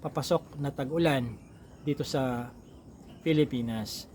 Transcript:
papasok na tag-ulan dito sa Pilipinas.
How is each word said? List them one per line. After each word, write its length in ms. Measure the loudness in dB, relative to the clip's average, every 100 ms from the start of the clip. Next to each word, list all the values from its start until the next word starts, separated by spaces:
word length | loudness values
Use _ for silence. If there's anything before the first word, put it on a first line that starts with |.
| -4
papasok 560 | -4 2 0 0 -6
na 80 | -4
tag-ulan 640 | -4 -2 2 4 4 0 -6 -16 -20 -20 -6
dito 240 | -2 -2 0
sa 480 | 0 0 -2 -6 -12 -20 -20 -20 -20 -20 -4 2
Pilipinas. 800 | 4 4 2 -2 -2 -4 -8 -12